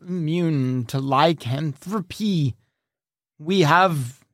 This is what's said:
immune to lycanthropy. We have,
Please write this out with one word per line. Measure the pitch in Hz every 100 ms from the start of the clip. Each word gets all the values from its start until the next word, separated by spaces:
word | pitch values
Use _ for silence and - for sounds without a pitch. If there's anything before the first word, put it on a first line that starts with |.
| 180
immune | 180 156 170 165 151 127 127 117
to | 139
lycanthropy. | 135 135 160 160 117 135 156 135 - 214 180 - 214 180 139 - _ _ _ _ _ _ _ _
We | 151 190
have, | 151 165 190 156 123 - _